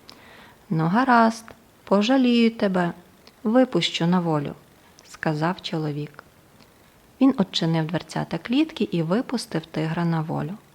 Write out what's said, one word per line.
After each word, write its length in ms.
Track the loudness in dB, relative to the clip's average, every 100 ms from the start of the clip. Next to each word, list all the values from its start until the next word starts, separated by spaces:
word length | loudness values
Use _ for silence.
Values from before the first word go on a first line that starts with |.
| -20 -20 -20 -20 -20 -20 -6
"Ну, 180 | -2 0
гаразд, 580 | 0 4 4 4 0 -10 -20 _ _
пожалію 680 | 0 2 4 2 4 4 2
тебе, 400 | 2 0 0 -2 -4 -16 _ -20 -8
випущу 640 | 0 2 4 2 -2 0 2
на 120 | 2
волю", 340 | 2 -2 -2 -10 _ _ _ -20 -20
сказав 520 | -8 -4 -2 -2 -4
чоловік. 640 | -6 -6 -4 -6 -10 -14 -20 _ _ -20 -20 _ _ _ _ 2
Він 120 | 2 4
odчинив 480 | 0 -2 0 0 0
дверцята 520 | -4 -6 -6 -6 -6
клітки 520 | -2 0 0 -2 -2
і 100 | -2
випустив 640 | 0 -2 -2 -6 -6 -8 -6
тигра 400 | -4 -4 -2 -2
на 160 | -2
волю. 320 | -2 -6 -6 -10 -16